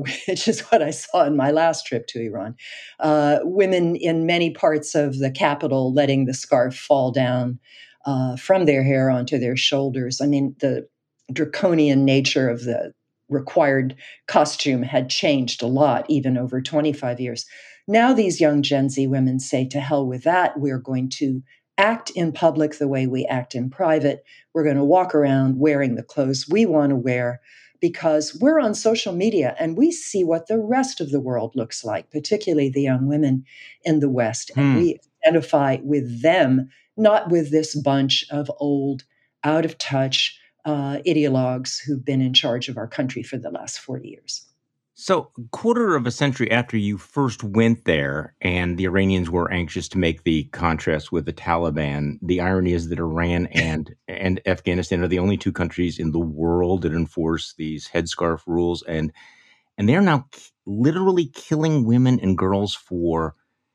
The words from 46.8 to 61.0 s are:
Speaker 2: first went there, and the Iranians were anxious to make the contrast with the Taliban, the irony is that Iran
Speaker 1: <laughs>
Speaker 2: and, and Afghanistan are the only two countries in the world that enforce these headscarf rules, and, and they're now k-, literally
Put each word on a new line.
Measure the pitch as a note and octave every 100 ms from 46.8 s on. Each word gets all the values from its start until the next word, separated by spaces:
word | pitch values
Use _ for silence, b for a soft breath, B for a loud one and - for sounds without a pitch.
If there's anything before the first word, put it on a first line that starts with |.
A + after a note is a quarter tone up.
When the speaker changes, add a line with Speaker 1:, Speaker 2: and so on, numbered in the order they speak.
| G2+ G2+
Speaker 2:
first | - - C3+ G#2
went | G#2+ G#2 A#2 A2+
there, | - D#2+ C#2 C#2+ D2+ _
and | F2+ F2+ F2 F2
the | F#2
Iranians | F#2+ G2 F#2+ E2
were | F2 E2+
anxious | F#2 E2 F#2 E2
to | F#2+
make | E2+ D#2+
the | - D#2+ C#2
contrast | - E2+ D#2+ - D#2 -
with | F2 D#2+
the |
Taliban, | D2+ - E2+ E2+ D2+ D2+ C#2+ D2 -
the | E2+ F2+
irony | F2 F#2 F2+
is | F2 E2
that | E2+
Iran | E2+ D#2+ F2 F2 E2+
Speaker 1:
<laughs> |
Speaker 2:
and, | E2 E2 D#2 D2+ - -
and | F#2 F#2+ F#2 -
Afghanistan | F2+ - F2+ F2 F#2
are | F2
the | F2+
only | F#2+ G2
two | -
countries | E2 F2 - F2 D#2
in | E2
the | D#2
world | E2 D2+ E2 F2 F2 F#2
that | E2+
enforce | D#2+ E2 - D#2+ E2 - -
these | D#2 D#2 -
headscarf | F#2 E2+ - F2 E2 -
rules, | E2+ F2 E2+
and, | - E2 D#2 b b b b b b -
and | G#2
they're | D#3+
now | G3 C#3+ -
k-, | - - _ -
literally | G2+ C3 E3+